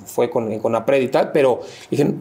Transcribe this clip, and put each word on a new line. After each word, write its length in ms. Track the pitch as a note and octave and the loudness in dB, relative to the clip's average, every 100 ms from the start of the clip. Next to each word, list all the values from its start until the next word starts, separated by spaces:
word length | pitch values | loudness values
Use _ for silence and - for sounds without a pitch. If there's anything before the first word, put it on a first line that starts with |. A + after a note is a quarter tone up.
| G2+ | -8
fue 220 | - A#2+ | -2 -2
con, 280 | B2 A2 A2 | -2 -4 -2
con 160 | A2+ | -2
Apred 260 | A2+ A2+ C#3 | 0 2 2
y 60 | B2 | 2
tal, 220 | D3+ - | 0 2
pero 280 | D#3+ C3+ - - - - | 2 2 2 -4 -16 -6
dije, 240 | B2+ D#3 - | 0 0 -2